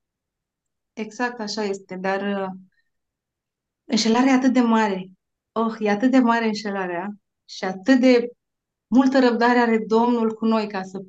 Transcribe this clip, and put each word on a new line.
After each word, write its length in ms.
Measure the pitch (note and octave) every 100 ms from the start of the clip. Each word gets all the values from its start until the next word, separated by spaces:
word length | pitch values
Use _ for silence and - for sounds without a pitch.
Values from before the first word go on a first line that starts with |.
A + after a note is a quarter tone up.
| _ _ _ _ _ _ _ _ _
Exact 480 | - G#3+ - B3 A#3+
așa 220 | G#3 A3
este, 340 | G#3 G3 - F#3
dar, 460 | F#3+ G3 G3+ G3+
uh, 60 | F#3+ F#3+ - _ _ _ _ _ _ _ _ _ _ _
înșelarea 480 | - A3+ A3+ A#3 C4+
e 20 |
atât 180 | C4 C4
de 80 | B3+
mare. 440 | A#3 A3 G#3+ F#3+ F#3+ - _ _ _
Oh, 220 | A3 A3+ A3
e 120 | G#3
atât 200 | G#3 B3+
de 80 | C4
mare 280 | A3+ A#3 A3
înșelarea 600 | G#3 G#3 G3 F3+ E3+ G3 G#3 _ _
și 200 | _ -
atât 360 | F#3 F#3 F#3+ C4
de 280 | B3+ A#3+ A#3+ - _ _ _ _ -
multă 340 | A#3 C4+ C4+
răbdare 380 | B3+ A3 A#3+ B3
are 200 | A#3 A3+ A3
Domnul 480 | A3 A#3 A#3+ A3
cu 100 | A3
noi 240 | A3+ A3 G#3
ca 140 | G3
să 200 | F#3+ F#3+